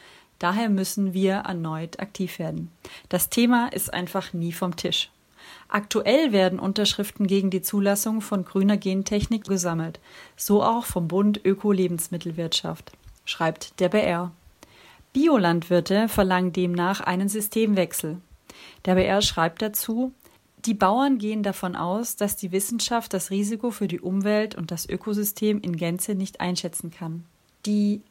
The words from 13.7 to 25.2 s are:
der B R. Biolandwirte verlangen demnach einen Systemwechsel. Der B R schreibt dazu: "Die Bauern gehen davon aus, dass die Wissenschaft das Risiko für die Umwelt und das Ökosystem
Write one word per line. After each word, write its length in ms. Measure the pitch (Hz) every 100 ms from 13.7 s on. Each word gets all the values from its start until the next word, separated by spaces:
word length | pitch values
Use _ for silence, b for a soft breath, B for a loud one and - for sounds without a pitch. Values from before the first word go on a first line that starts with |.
| -
der 80 | 180
B 120 | 214
R. 320 | - 170 180 - - _ B B B B _
Biolandwirte 960 | 262 320 269 175 170 165 175 170 196 220
verlangen 440 | 208 190 185 185
demnach 480 | 170 180 175 175 196
einen 280 | - 180 196
Systemwechsel. 880 | 214 208 220 220 196 170 - 160 170 - - B B B B
Der 100 | -
B 100 | 185
R 180 | 185 196
schreibt 400 | 208 - 165 170
dazu: 500 | 214 214 - 226 262 - b b _ _ -
"Die 80 |
Bauern 440 | 208 190 226 277 262
gehen 240 | 208 214
davon 340 | 202 190 185 180
aus, 400 | 170 202 233 -
dass 200 | 202 -
die 160 | 190
Wissenschaft 640 | 185 196 233 - 233 226
das 160 | 190 -
Risiko 400 | 196 202 220 240
für 180 | 208 202
die 120 | 170
Umwelt 540 | - 196 196 214 214
und 160 | 214 160
das 180 | 170 -
Ökosystem 720 | 180 - 208